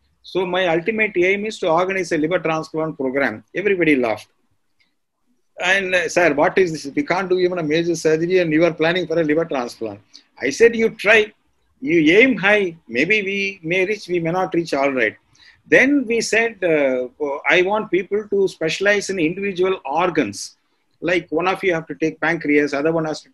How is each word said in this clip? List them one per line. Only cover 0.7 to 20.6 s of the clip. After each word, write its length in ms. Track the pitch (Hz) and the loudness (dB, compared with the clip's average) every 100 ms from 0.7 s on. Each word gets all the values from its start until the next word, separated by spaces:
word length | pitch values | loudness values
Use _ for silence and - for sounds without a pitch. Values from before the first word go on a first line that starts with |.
| 165 170 220 214 175 | 0 -2 -2 0 2
aim 280 | 180 202 | 0 0
is 120 | 214 - | -4 -4
to 100 | 180 | 0
organize 400 | 160 185 190 170 | 2 0 -2 -2
a 60 | 165 | -2
liver 200 | 156 180 | 0 -2
transplant 600 | 165 160 156 160 160 156 | -2 -4 -4 -6 -6 -4
program." 460 | 131 135 127 107 - | -2 0 -2 -4 -10
Everybody 400 | 165 202 185 160 | -4 0 2 4
laughed. 320 | 139 120 104 - _ _ _ _ _ _ _ _ _ _ _ _ - | 2 2 -2 -10 _ _ _ _ _ _ _ _ _ _ _ _ -4
And, 360 | 180 196 185 | 0 0 2
uh, 120 | 180 160 | 0 2
"Sir, 260 | 175 170 | 2 2
what 240 | 139 170 190 | 4 2 4
is 100 | 180 | 2
this? 120 | 151 139 | -2 -4
We 100 | 147 | -4
can't 260 | 143 175 185 | 0 -2 0
do 100 | 185 | 2
even 180 | 180 180 | 2 0
a 60 | |
major 320 | 151 160 170 | 0 0 0
surgery 440 | 165 156 160 170 185 | 0 2 2 2 2
and 120 | 170 | 2
you 140 | 151 | 4
are 80 | 170 165 | 2 2
planning 260 | 160 180 165 | 0 0 0
for 100 | 165 | 0
a 40 | |
liver 220 | 151 151 | 2 0
transplant." 560 | 165 139 120 - 110 101 _ - _ - | 0 -4 -4 -8 -10 -10 _ -20 _ -6
I 100 | 127 | -6
said, 260 | - 233 | 4 4
"You 140 | 226 226 | 4 -2
try, 420 | - 196 220 214 - _ _ _ _ | 0 4 4 2 -6 _ _ _ _
you 200 | 135 170 151 196 | 0 2 6 6
aim 180 | 262 196 | 4 4
high, 380 | 190 208 185 165 - | 2 2 0 -8 -6
maybe 320 | 117 165 214 196 | -2 0 0 -2
we 300 | 202 196 196 | -4 -4 -6
may 220 | 160 185 | -4 -2
reach, 240 | 185 208 - | -2 -4 -4
we 100 | 175 | -4
may 120 | 165 | -2
not 220 | 180 185 | -2 -2
reach, 200 | 170 165 | -4 -2
all 180 | 143 139 | -2 0
right." 240 | 131 107 - _ _ - _ | 0 -2 -4 _ _ -20 _
Then 400 | _ 202 262 285 | _ 4 4 2
we 140 | 226 233 | 0 -2
said, 420 | - 214 233 214 | 0 0 0 -2
uh, 460 | 175 151 135 127 123 - 147 147 139 | 0 2 2 0 -4 -6 -6 -4 -4
"I 60 | 175 | -2
want 280 | 180 214 214 - | 0 -2 -2 -4
people 300 | 180 202 208 | -2 -6 -2
to 160 | 202 190 | -2 -2
specialize 600 | - 160 160 202 208 190 | -2 -6 -2 0 0 -2
in 80 | 190 160 | -2 -2
individual 500 | 180 202 175 190 190 | -2 -4 -2 -2 -2
organs. 720 | 135 151 180 160 104 101 - - | -4 -2 0 0 -4 -6 -14 -18